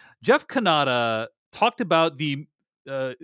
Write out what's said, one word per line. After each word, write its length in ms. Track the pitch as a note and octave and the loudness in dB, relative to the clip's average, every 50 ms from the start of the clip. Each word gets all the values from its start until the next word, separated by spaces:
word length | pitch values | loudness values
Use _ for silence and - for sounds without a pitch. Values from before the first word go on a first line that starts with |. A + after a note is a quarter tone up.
| - - _ _ | -20 -20 _ _
Jeff 260 | - - B3 D4+ - | 0 2 2 2 0
Cannata 800 | - - C4+ A3+ F#3 D#3+ D3+ C#3+ C3 B2 B2 A#2 A#2 A2+ A2 A2+ - _ _ _ _ - | -4 -4 -2 0 2 2 2 2 2 0 0 0 0 -2 -2 -4 -8 _ _ _ _ -4
talked 260 | - G3+ A#3+ A#3 - | 0 0 0 0 -2
about 380 | A#3+ E3 E3+ E3 E3 E3 D3 | -2 2 2 2 2 2 -2
the, 300 | C3 D#3 D3+ C#3 C#3 D#3 _ _ _ _ _ _ _ - C3+ | -4 -6 -4 -4 -6 -8 _ _ _ _ _ _ _ -16 -10
uh, 240 | C3+ C3+ C3 C3 B2+ - | -8 -6 -6 -8 -8 -12